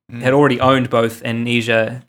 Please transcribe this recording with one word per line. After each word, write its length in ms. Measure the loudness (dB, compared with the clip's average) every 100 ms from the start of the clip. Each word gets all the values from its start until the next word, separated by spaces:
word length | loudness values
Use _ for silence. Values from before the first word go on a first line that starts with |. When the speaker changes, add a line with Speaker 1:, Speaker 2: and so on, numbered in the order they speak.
| -20
Speaker 1:
Mm. 120 | -6
Speaker 2:
had 100 | 0
already 260 | 2 2 2
owned 300 | 2 2 0
both 340 | 0 -2 -4
Amnesia 760 | -6 -4 -2 -2 0 0 -2 -6